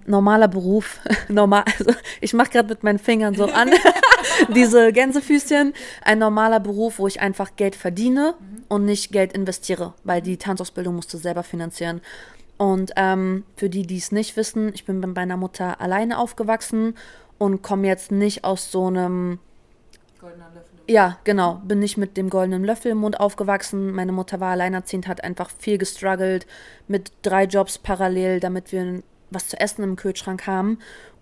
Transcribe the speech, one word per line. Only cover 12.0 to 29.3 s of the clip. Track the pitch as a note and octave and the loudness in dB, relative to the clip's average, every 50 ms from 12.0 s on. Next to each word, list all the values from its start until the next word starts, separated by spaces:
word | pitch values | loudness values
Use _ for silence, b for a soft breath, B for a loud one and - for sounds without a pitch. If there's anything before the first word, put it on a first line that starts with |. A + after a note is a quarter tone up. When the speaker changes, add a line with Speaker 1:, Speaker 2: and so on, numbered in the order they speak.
| B B B B B B B B B - - | B B B B B B B B B -16 -6
Speaker 1:
Und, | - G3+ G3 F#3+ F#3+ F#3+ F#3+ - | -2 0 0 2 0 -2 -2 -2
ähm, | - G3 F#3+ F#3+ F#3+ F#3+ F#3+ F#3 F#3+ G3+ - _ | 0 0 0 0 0 0 -2 -2 -4 -6 -10 _
für | - - G3+ | -6 -6 -4
die, | F3 G3 F#3+ | -4 -4 -6
die | E3+ F#3 F#3 | -6 -8 -8
es | E3+ - | -6 -4
nicht | G3+ G#3 A3 - - - | -2 -4 -4 -4 -4 -4
wissen, | A3 - - A3+ G#3+ G#3+ G#3 | -4 -4 -4 -4 -4 -4 -6
ich | - - | -8 -8
bin | - F#3+ F#3+ F#3 | -8 -6 -6 -6
bei | F#3 | -6
meiner | F3+ F#3 F3+ F3+ F3+ | -6 -6 -6 -4 -4
Mutter | F3+ F#3 F#3 - - F#3+ F3+ F3 - | -4 -6 -6 -6 -6 -6 -6 -6 -6
alleine | - F3+ F#3 G3 A3 A#3 A#3 - | -4 -4 -2 -2 -2 -2 -2 -4
aufgewachsen | A#3+ A#3 - - A3+ G#3 A3 A3 - - - A3 A3 A3+ A3+ B B B B B B B B | -4 -4 -6 -4 -2 -2 -2 -2 -4 -4 -4 -2 -2 -4 -4 B B B B B B B B
und | - G#3 G3+ G3 F#3+ - | -2 -2 0 0 -2 -2
komm | - G3 G3 G3 | -4 -2 0 0
jetzt | F#3+ F#3+ F#3 - - | 0 0 -2 -2 -2
nicht | G3+ G3 G3+ G#3 G3+ - - | -2 0 0 0 -2 -2 -4
aus | F#3 F#3+ F#3 - - - | -4 -4 -4 -4 -4 -2
so | F#3+ F#3 | -2 0
einem | F#3 F#3 F#3 F3+ F3+ F3+ F3+ F3+ F3+ F3 F3+ _ _ _ _ _ _ _ _ _ _ - _ _ _ _ _ | 0 0 -2 -2 -2 -2 -4 -4 -4 -6 -8 _ _ _ _ _ _ _ _ _ _ -20 _ _ _ _ _
Speaker 2:
Goldener | - F3 E3+ F3 E3+ - - | -20 -20 -20 -20 -20 -20 -20
Löffel. | - - _ _ _ _ - | -20 -20 _ _ _ _ 2
Speaker 1:
Ja, | A#3 G#3+ F#3+ F3+ F3+ - - | 4 4 4 4 2 -2 -2
genau. | - G#3 G3 F3+ F3 E3+ F3+ G3+ | 0 2 2 2 0 0 -4 -4
Bin | F#3 G#3 G3+ | -2 0 0
nicht | G3+ G3+ - - | 0 0 -2 -4
mit | G3 G3 - | -4 -4 -4
dem | - F#3+ F#3+ | -4 -4 -2
goldenen | F#3+ F#3+ F#3 F#3 F#3 F#3 F#3+ | 0 0 0 0 0 -2 0
Löffel | G3+ A3+ A3+ - A#3+ A3+ | -2 -2 -2 -2 -2 -2
im | G#3+ | 0
Mund | G#3 G#3+ G#3 - | 0 -2 0 0
aufgewachsen. | G3+ G3+ G3+ - G#3 F#3+ G3 G3 - - - G3 G3 G3 F#3+ | -2 -2 -2 -2 -2 -2 -2 -2 -2 -6 -6 -6 -4 -4 -4
Meine | F#3+ F#3 F#3 | -4 -4 -2
Mutter | F#3 F#3 - - - F3+ | -4 -4 -4 -6 -6 -6
war | F#3+ F#3 F#3 | -4 -2 -2
alleinerziehend, | F3+ F3+ F#3 F#3+ F#3 F#3 - - F#3+ F3+ | -2 -2 -2 -2 -4 -6 -6 -8 -8 -6
hat | F#3 F#3 F3+ - | -8 -8 -8 -10
einfach | F3 F3 - F3+ - - | -10 -8 -8 -10 -10 -12
viel | - - - G#3 G3 | -8 -4 -2 -2 -2
gestruggelt | F#3+ F#3 - - - G3 F#3+ F#3 F#3+ F#3 F#3 F#3 F3+ B B B B B B B B - | -2 -4 -6 -4 -4 -2 -2 0 0 -2 -2 -2 -6 B B B B B B B B -6
mit | G3 G3 F#3+ - - _ - | -4 -4 -4 -8 -14 _ -4
drei | G#3 F#3 F#3+ G3 | 0 2 2 2
Jobs | F#3+ F#3+ G3+ G3 G3 - - | 2 2 0 0 0 -4 -8
parallel, | - - G3 F3+ G3 F#3 F#3 F#3 F#3 F#3 F#3 F3+ | -6 -6 -4 -2 -2 -2 -2 0 0 0 0 -2
damit | F3+ F3+ F3+ F3+ F3+ - - | -2 -4 -4 -6 -8 -6 -6
wir | F#3 F3+ F3+ F3+ F3+ - _ _ _ _ _ | -6 -6 -6 -6 -8 -10 _ _ _ _ _